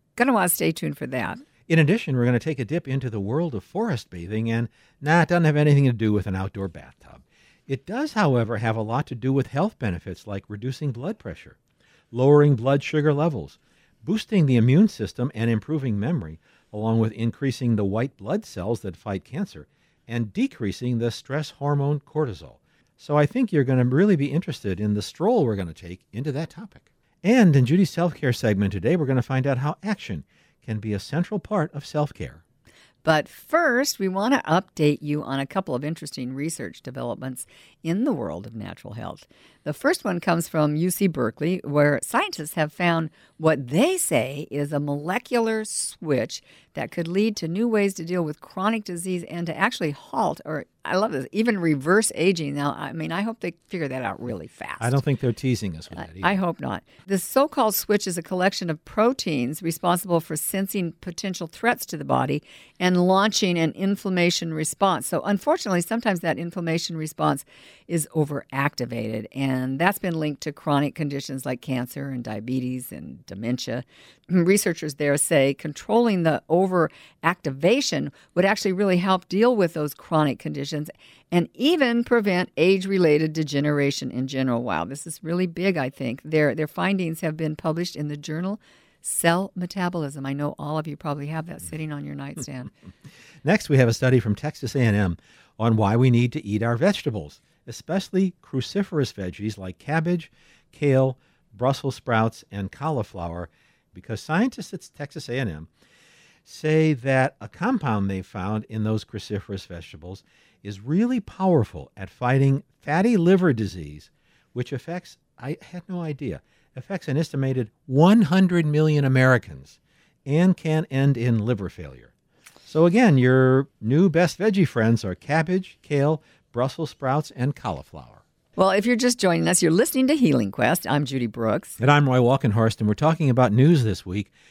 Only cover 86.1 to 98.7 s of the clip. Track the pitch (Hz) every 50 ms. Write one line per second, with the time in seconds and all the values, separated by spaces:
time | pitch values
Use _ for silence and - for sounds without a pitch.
86.1 | 113 - - 151 156 156 151 143 - - 156 147 - - 175 190 196 185 180 160
87.1 | 160 - - 160 156 156 160 156 156 - - 160 160 165 175 175 - - 147 147
88.1 | 151 143 143 - 151 160 180 190 208 226 _ _ _ _ _ _ _ _ - -
89.1 | - - - 170 170 180 196 - - 180 180 175 - 196 180 175 180 170 151 139
90.1 | 143 147 135 135 139 143 147 147 - - 147 147 151 156 156 160 143 - - 156
91.1 | 143 147 143 147 160 160 160 170 160 - - - - 160 156 151 147 143 143 143
92.1 | 143 143 139 143 - - 131 - 139 127 123 - - _ - - - _ - 143
93.1 | - - - - - - - 143 202 - - - 147 131 127 113 113 - 135 127
94.1 | 131 123 - 110 101 - - 151 - - - 117 - 139 123 113 101 104 101 90
95.1 | 85 - _ _ _ _ _ _ _ - 110 117 113 107 107 98 110 120 127 131
96.1 | 120 117 120 123 - 156 - 101 104 104 113 117 120 113 156 202 196 - - 143
97.1 | 110 101 76 73 - _ _ _ _ _ _ - 113 - - - 170 196 185 -
98.1 | - 185 190 185 - _ _ _ - 131 123 -